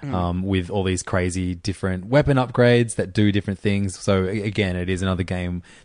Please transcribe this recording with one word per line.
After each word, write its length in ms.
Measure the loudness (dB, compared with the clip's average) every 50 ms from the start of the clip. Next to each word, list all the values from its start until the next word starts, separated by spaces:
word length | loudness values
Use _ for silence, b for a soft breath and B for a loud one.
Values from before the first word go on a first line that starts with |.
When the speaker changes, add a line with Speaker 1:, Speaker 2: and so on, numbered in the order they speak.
| B
Speaker 1:
Mm. 100 | -4 -2
Speaker 2:
um, 300 | -2 0 0 -2 -2 -2
with 260 | 0 0 0 0 -2
all 140 | -2 -2 0
these 180 | 0 -2 -2
crazy 540 | -4 -2 -2 0 0 0 -2 -2 -2 -4 -4
different 500 | -4 -4 -6 -6 -2 -2 -4 -4 -4 -4
weapon 320 | 0 2 2 4 4 2 2
upgrades 580 | 2 0 2 4 6 6 6 6 4 0 -2 -4
that 160 | -4 -2 2
do 180 | 2 4 4
different 260 | 4 2 0 -2 -6 -2
things. 380 | -2 0 0 0 -2 -4 -4 -4
So, 280 | 0 2 2 2 2
a-, 180 | 0 -2 -2 -4
again, 320 | -4 0 0 0 0 0
it 140 | -2 -2 -2
is 120 | -2 0
another 220 | 0 0 0 0 -2
game 400 | -4 -4 -4 -4 -4 -6 -6 B B B B B